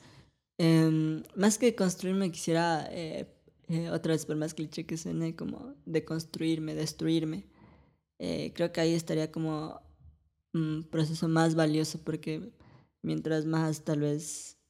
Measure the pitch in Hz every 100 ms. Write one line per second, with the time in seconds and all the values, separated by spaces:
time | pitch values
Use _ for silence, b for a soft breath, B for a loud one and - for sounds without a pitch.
0 | b b b _ _ - 165 160 160 156
1 | 156 156 - 190 208 214 240 226 185 175
2 | 185 190 190 160 170 165 170 156 - -
3 | 160 - - _ _ _ - 165 165 165
4 | 165 156 156 151 156 160 151 170 160 160
5 | 175 165 165 165 - - 254 - - 160
6 | 160 160 160 - 160 160 156 156 156 -
7 | 160 165 156 185 - b b b b b
8 | _ - - 165 160 - 170 170 165 165
9 | 165 156 156 165 160 151 156 - - _
10 | - - _ _ _ 165 156 156 160 160
11 | 156 160 165 160 165 160 156 156 151 165
12 | - 160 160 156 220 - b b b _
13 | 160 156 156 160 156 160 160 151 - 147
14 | 147 147 165 - - -